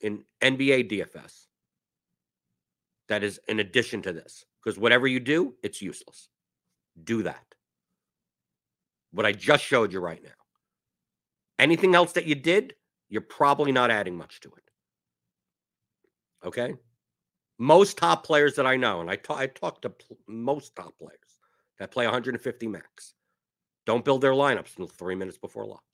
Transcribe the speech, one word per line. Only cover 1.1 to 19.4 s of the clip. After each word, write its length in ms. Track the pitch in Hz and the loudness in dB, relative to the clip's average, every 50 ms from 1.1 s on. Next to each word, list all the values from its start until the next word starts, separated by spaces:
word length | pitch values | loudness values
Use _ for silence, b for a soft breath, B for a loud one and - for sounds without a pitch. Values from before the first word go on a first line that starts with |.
| _ | _
S 300 | - - - - _ _ _ _ _ _ _ _ _ _ _ _ _ _ _ _ _ _ _ _ _ _ _ _ _ _ _ _ _ _ _ _ _ _ - | -20 -20 -20 -20 _ _ _ _ _ _ _ _ _ _ _ _ _ _ _ _ _ _ _ _ _ _ _ _ _ _ _ _ _ _ _ _ _ _ -6
that 140 | 107 104 101 | -4 -2 -2
is 180 | 101 95 - - - | -4 -6 -8 -8 -6
in 120 | 110 107 | -4 -4
addition 420 | 101 92 98 127 113 - 120 101 87 | -4 0 0 0 0 0 -6 -8 -8
to 100 | 95 87 | -8 -10
this? 320 | 80 - - - - _ _ _ _ - | -10 -14 -18 -20 -20 _ _ _ _ -8
'Cause 160 | 113 92 98 | -8 -6 0
whatever 280 | 110 113 120 127 131 | 2 4 4 4 4
you 140 | 131 127 127 | 2 -2 -2
do, 340 | 120 131 151 165 180 - - _ - | -2 0 0 0 0 -2 -6 _ -10
it's 180 | 101 - - | -10 -10 -8
useless. 480 | 101 85 - - - - _ - - _ _ _ _ _ _ _ _ _ _ _ _ _ _ 85 82 | -12 -12 -12 -14 -20 -20 _ -20 -20 _ _ _ _ _ _ _ _ _ _ _ _ _ _ -20 -8
Do 200 | 110 117 110 95 | -4 -4 -4 -4
that. 320 | 82 69 - _ _ _ _ _ _ _ _ _ _ _ _ _ _ _ _ _ _ _ _ _ _ _ _ _ _ _ _ _ _ _ _ _ _ - | -6 -8 -10 _ _ _ _ _ _ _ _ _ _ _ _ _ _ _ _ _ _ _ _ _ _ _ _ _ _ _ _ _ _ _ _ _ _ -6
What 120 | 98 107 | -2 0
I 80 | 104 101 | 0 -2
just 320 | 101 - 143 147 143 - | -2 2 2 2 2 2
showed 260 | - 139 120 110 92 | 2 0 2 2 0
you 100 | 90 92 | -2 -6
right 220 | 87 85 80 - - | -6 -6 -8 -10 -16
now. 60 | - - _ _ _ _ _ _ _ _ _ _ _ _ _ _ _ _ _ _ _ _ _ _ _ _ - | -20 -20 _ _ _ _ _ _ _ _ _ _ _ _ _ _ _ _ _ _ _ _ _ _ _ _ 2
Anything 360 | 131 151 170 165 190 185 175 | 2 4 4 4 4 6 6
else 180 | 175 175 170 - | 6 4 4 0
that 140 | 185 170 | -4 -2
you 80 | 156 147 | -2 -4
did, 400 | 139 131 165 180 214 262 - - _ _ _ _ _ _ _ | -2 0 2 2 2 0 -2 -14 _ _ _ _ _ _ _
you're 140 | 101 107 - | -10 -10 -10
probably 500 | _ - - 147 143 139 151 147 139 131 | _ -2 2 4 4 4 2 2 2 2
not 180 | 127 123 120 | 4 4 4
adding 280 | 113 104 98 92 90 85 | 2 0 -2 -4 -8 -12
much 220 | 73 - - - | -14 -18 -20 -20
to 100 | - - | -20 -20
it. 200 | _ _ _ _ _ _ _ _ _ _ _ _ _ _ _ _ _ _ _ _ _ _ _ _ _ _ _ _ _ _ _ _ _ _ _ _ _ _ - | _ _ _ _ _ _ _ _ _ _ _ _ _ _ _ _ _ _ _ _ _ _ _ _ _ _ _ _ _ _ _ _ _ _ _ _ _ _ -14
Okay? 300 | 92 - 120 120 131 147 - _ _ _ _ _ _ _ _ _ _ _ _ _ _ _ - | -10 -6 -6 -6 -6 -8 -12 _ _ _ _ _ _ _ _ _ _ _ _ _ _ _ -6
Most 380 | 120 143 160 185 202 196 - | 4 6 8 8 8 6 2
top 300 | - 170 170 165 - - | -2 2 2 2 0 0
players 300 | - 156 147 147 143 - | 0 2 4 4 4 2
that 100 | 147 131 | 0 0
I 100 | 131 131 | 0 2
know, 240 | 127 127 113 95 85 | 0 0 -2 -2 -2
and 100 | 82 87 | -4 -6
I 60 | 98 | -6
ta-, 220 | 101 _ - 151 | -6 _ -8 -6
I 80 | 139 | -6